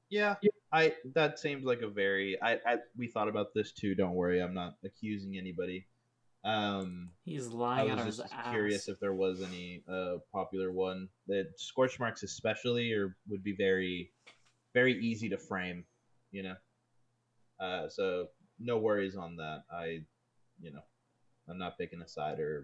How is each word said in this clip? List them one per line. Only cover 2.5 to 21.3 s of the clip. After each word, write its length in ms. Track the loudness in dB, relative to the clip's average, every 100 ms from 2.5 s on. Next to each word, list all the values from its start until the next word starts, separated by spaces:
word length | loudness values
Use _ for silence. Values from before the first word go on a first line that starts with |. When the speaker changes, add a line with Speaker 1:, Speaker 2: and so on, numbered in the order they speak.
| 2 2
Speaker 1:
I, 120 | 0 -2 -6
we 100 | -4
thought 200 | 0 0
about 260 | 2 0
this 180 | 0 -2
too, 220 | -2 0
don't 200 | 2 2
worry, 260 | 2 4 2
I'm 120 | 2
not 220 | -2 -6 -8
accusing 520 | -14 -8 -6 -6 -6 -8
anybody. 480 | -6 -4 -4 -6 -10 _ _ _ _ _
Um, 680 | 0 2 2 0 -4 -8 -12 -12
Speaker 3:
He's 220 | -8 -6 -6
lying 420 | -2 2 4 2
Speaker 1:
I 20 |
Speaker 3:
out 120 | 2 -2
Speaker 1:
was 120 | -4
Speaker 3:
of 60 | -8
Speaker 1:
just 60 |
Speaker 3:
his 160 | -6 -2
Speaker 1:
curious 300 | 2 2 2
Speaker 3:
ass. 60 | -2
Speaker 1:
if 120 | -2
there 140 | 0
was 260 | 2 2 2
any, 420 | -4 -6 -8 -10 -6
uh, 300 | -4 -2 -4 -4
popular 400 | -4 -2 -2 0
one. 360 | 2 0 -2 -8 -12 -2
That 300 | 0 0 -8
scorch 400 | -4 2 2 2
marks 220 | -4 -4
especially, 680 | -8 -2 -2 0 0 0 2
or 240 | 2 0 -4 -8
would 140 | -4
be 100 | -4 2
very, 560 | 4 4 2 -2 -6 _ -20 -20 _ _ _
very 240 | 4 4 4
easy 280 | 0 0 -2
to 80 | -4
frame, 460 | -2 -4 -4 -6 -12 _ _ _ _
you 100 | -10
know? 140 | -8 -10 _ _ _ _ _ _ _ _ _ -8
Uh, 280 | -4 -4 -4
so 400 | 0 0 0 -4 _ _ -10
no 200 | -2 2
worries 380 | 4 2 0 -4
on 200 | -10 -8
that. 260 | -8 -8 -10
I, 300 | -8 -6 -6 -10 _ _ _ _ -18
you 100 | -16
know, 100 | -16 -20 _ _ _ _